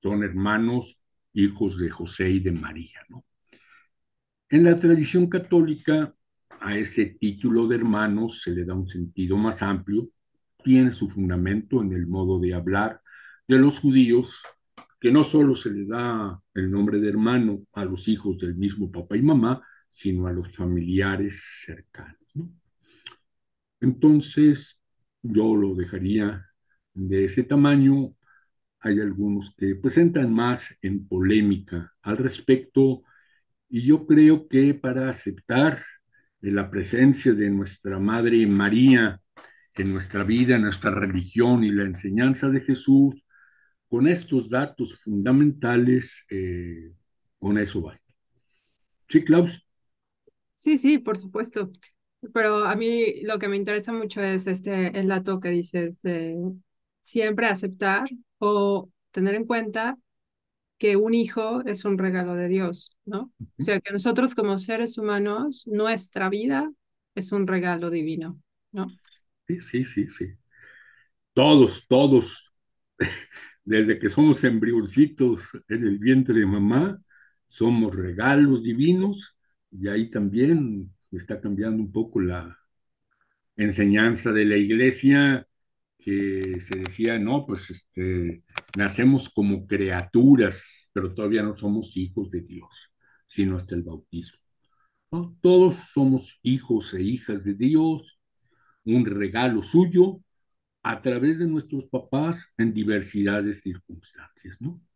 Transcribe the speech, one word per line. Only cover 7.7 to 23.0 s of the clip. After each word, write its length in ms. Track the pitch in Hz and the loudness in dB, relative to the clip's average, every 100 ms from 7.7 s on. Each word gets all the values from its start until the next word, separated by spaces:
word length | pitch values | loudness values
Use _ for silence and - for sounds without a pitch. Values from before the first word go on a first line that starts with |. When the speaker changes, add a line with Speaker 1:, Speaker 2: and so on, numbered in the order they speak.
| 120 | 0
Speaker 1:
hermanos 640 | 113 104 107 101 113 - | 0 0 0 -2 -4 -6
se 80 | - | -8
le 140 | 87 87 | -6 -6
da 100 | 92 | -6
un 120 | 92 | -8
sentido 480 | 90 85 - 92 98 | -8 -10 -6 -2 0
más 280 | 110 113 | -2 -4
amplio, 460 | 101 98 92 101 131 _ _ _ _ _ | -4 -4 -4 -4 -4 _ _ _ _ _
tiene 280 | - 131 127 | 4 4 4
su 180 | - 104 | 0 -8
fundamento 720 | 98 95 90 92 104 107 131 | -4 -2 -2 0 -2 -2 -2
en 100 | 101 | -2
el 120 | 92 85 | -4 -4
modo 340 | 95 92 92 | -4 -2 0
de 140 | 90 | -2
hablar 480 | 90 85 98 110 - _ - - - _ | -4 -2 -2 -2 -6 _ -20 -20 -20 _
de 100 | 131 | 4
los 220 | 139 143 | 4 4
judíos, 560 | 143 135 123 120 127 - - _ _ - - _ | 2 4 6 4 0 -10 -20 _ _ -20 -20 _
que 120 | 120 | 2
no 120 | 139 | 4
solo 320 | 147 156 143 127 | 4 4 4 2
se 160 | 117 | -4
le 140 | 101 98 | -8 -6
da 520 | 117 120 113 101 90 _ | -6 -4 -4 -8 -10 _
el 160 | - 95 | -6 -2
nombre 300 | 98 104 104 | 0 0 0
de 100 | 104 | 0
hermano 520 | 104 110 123 110 101 - | 0 2 2 0 -2 -10
a 100 | - 98 | -10 -8
los 220 | 92 107 | -6 -4
hijos 300 | 107 104 90 | -4 -2 -6
del 160 | 90 87 | -6 -4
mismo 360 | 98 101 92 | -4 -4 -8
papá 260 | 87 87 101 | -8 -6 0
y 60 | |
mamá, 400 | 139 147 113 135 - _ _ | 2 4 2 -2 -8 _ _
sino 380 | _ 98 92 90 | _ -6 -4 -4
a 40 | |
los 220 | 90 87 - | -6 -10 -8
familiares 840 | 90 90 85 95 98 95 101 98 - - - | -4 -4 -2 -2 -2 -2 -6 -8 -20 -20 -20
cercanos, 540 | 82 - - 78 78 _ 147 | -20 -20 -20 -20 -20 _ -14
¿no? 120 | 170 _ _ _ _ _ | -14 _ _ _ _ _